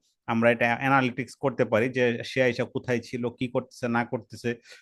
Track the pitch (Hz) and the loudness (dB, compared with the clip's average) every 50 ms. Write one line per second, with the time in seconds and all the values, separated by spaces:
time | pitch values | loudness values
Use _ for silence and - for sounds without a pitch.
0 | _ _ _ _ _ - 117 113 117 117 120 117 123 117 117 120 135 135 139 139 | _ _ _ _ _ -4 -2 4 4 4 4 4 2 0 0 0 2 4 4 4
1 | 127 123 127 - 120 - - - - 135 117 - 127 110 117 107 120 135 123 127 | 4 2 -2 -4 -8 -10 -10 -4 -4 -4 0 0 0 2 4 2 2 2 0 2
2 | 123 120 120 - 117 - - 135 127 123 117 131 120 - - 127 - - 123 117 | 2 2 0 -2 -6 -6 0 2 2 2 2 0 -4 -4 -4 -8 -4 -2 -2 -2
3 | 110 - - 120 120 117 - - - 123 - 131 123 - - - 127 120 117 117 | -2 -6 -8 -6 -6 -6 -4 -4 -6 -2 -2 -4 -4 -4 -12 -8 -4 0 0 0
4 | 120 120 131 117 107 _ 113 104 - 117 120 117 _ - - - | 0 0 -4 -8 -8 _ -18 -6 -6 -6 -6 -6 _ -20 -20 -20